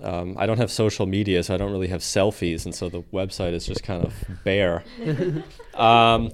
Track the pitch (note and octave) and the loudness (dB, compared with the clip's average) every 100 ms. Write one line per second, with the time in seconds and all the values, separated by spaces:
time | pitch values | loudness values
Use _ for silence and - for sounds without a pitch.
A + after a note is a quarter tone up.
0 | - F2 F2+ G2 G#2 A2+ A2+ - G#2+ - | -6 -6 -4 -2 0 2 0 2 0 0
1 | F#2+ G2+ G2+ F2+ F2 F#2 G2+ F#2+ F#2 F2 | 0 0 2 2 2 -2 -2 -2 -4 -4
2 | - G2+ G#2 - F2 E2 F2 - F2+ F2 | -2 2 2 2 -2 -4 -6 -8 -6 -8
3 | - F#2+ F#2+ - F2 F2 - F#2+ - F2+ | -6 -6 -4 -4 -4 -4 -6 -8 -6 -4
4 | E2+ - - F2+ G2 G2+ F#2 E2+ - - | -4 -6 -10 -6 0 2 2 0 -6 -8
5 | E3 C#3+ F3+ D#3 - - - - A2+ A#2 | -4 -2 -2 -4 -8 -16 -10 2 6 8
6 | A2+ A2+ A2+ | 6 4 0